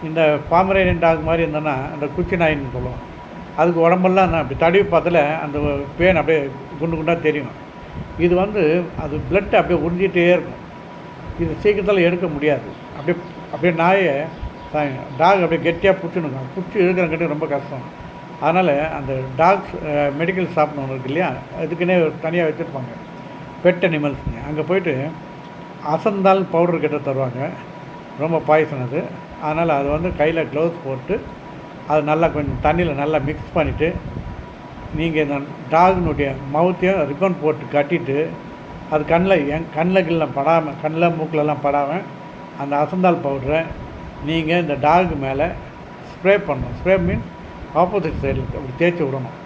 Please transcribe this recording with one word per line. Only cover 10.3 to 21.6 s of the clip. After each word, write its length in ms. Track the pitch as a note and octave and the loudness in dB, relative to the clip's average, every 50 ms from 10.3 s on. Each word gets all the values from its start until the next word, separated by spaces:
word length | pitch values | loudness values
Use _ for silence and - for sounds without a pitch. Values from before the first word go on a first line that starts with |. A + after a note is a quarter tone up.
| F3+ E3+ - - - - - - - - - - - - - - - - - - - - | 4 4 2 -4 -12 -14 -16 -16 -18 -18 -18 -16 -16 -16 -16 -16 -16 -14 -12 -12 -6 -4
இது 160 | E3+ D#3+ D3+ - - | -4 -4 -4 0 2
சீக்கிரத்துல 400 | G#3 G#3 G3 G3 F#3+ G#3 F#3+ E3+ | 2 2 2 2 2 4 4 4
எடுக்க 240 | E3+ F3 F3+ F#3 E3+ | 4 4 2 -2 -2
முடியாது. 340 | D3+ C#3+ C#3+ D3+ C#3+ B2 - G2+ F2 - - - - - | -2 0 2 2 2 2 -2 -10 -14 -14 -16 -14 -14 -6
அப்படியே, 260 | C#3+ D#3+ F3 - - - - - - - | -2 -2 -2 -2 -4 -12 -14 -14 -14 -10
அப்படியே 280 | - C#3+ C#3 F3+ E3+ D#3+ | -8 0 0 0 2 4
நாயை, 340 | E3 F3 F#3+ G3 F#3+ E3 C#3 C3+ D3+ E3 E3 - - - - - - - - | 4 4 6 6 4 2 2 0 -2 -4 -8 -10 -10 -10 -10 -12 -14 -4 -2
சா-, 440 | D3+ D3 C#3+ C3 C3 - - C3+ B2+ | -2 -2 -2 -4 -6 -10 -10 -2 4
டாக் 240 | D#3+ F3 G3+ F#3+ | 6 6 6 6
அப்படியே 300 | F3 D#3+ E3 D#3+ - E3+ | 4 2 2 2 2 0
கெட்டியா 220 | E3 E3+ - G3 F#3 | 0 4 4 4 4
புடிச்சுனுக்கும். 560 | F#3+ - E3 - F#3 E3 D3 B2+ C3+ C3 B2+ - | 4 0 -4 -4 -2 -4 -2 -4 -6 -8 -8 -8
புடிச்சு 220 | F#3+ F3+ - - A3 | -8 -8 -4 0 2
இழுக்கிறங்காட்டி 500 | F3+ F3+ F#3 F3+ F3+ D#3+ D#3+ D#3 E3+ D#3 | 2 4 4 2 2 0 0 -2 -2 -2
ரொம்ப 180 | D3 D3+ D#3+ | -2 -2 -2
கஷ்டம். 560 | D3+ C#3+ C#3 B2+ - C#3+ B2+ B2 - - - - - - - - - - - | -2 -2 -4 -4 -6 -10 -10 -10 -12 -14 -14 -16 -16 -16 -16 -16 -16 -10 0
அதனால 480 | C#3+ D3+ E3 F#3 F#3 E3 C#3+ C#3+ D3+ D#3+ | 2 2 4 4 4 4 2 2 0 -2
அந்த 300 | D#3 C#3+ C#3 C3 C3+ C3 C3 C3 C3 - | -4 -6 -4 -4 -4 -4 -4 -6 0 4
டாக்ஸ், 360 | D#3+ F3 G3+ G3 F#3+ - - - - D#3 | 6 6 6 4 2 -8 -10 -8 -6 -2
ஆ, 20 | |
மெடிக்கல் 580 | D3 D3 D3 C#3+ C#3 D3 E3+ E3+ F#3 F#3 F3+ D3 - | 0 2 2 0 0 0 -2 -2 0 -2 -2 -2 2
ஷாப்னு 240 | D#3 D3+ D3 D3 C#3+ | 2 2 2 0 -6
ஒண்ணு 100 | C3+ C3 | -6 -6
இருக்கு 160 | C3+ C3 A#2+ | -6 -6 -6
இல்லையா, 240 | B2 C#3 E3 F#3 D#3+ B2+ - - - - - | -4 -2 0 0 -2 -2 -6 -10 -12 -8 -6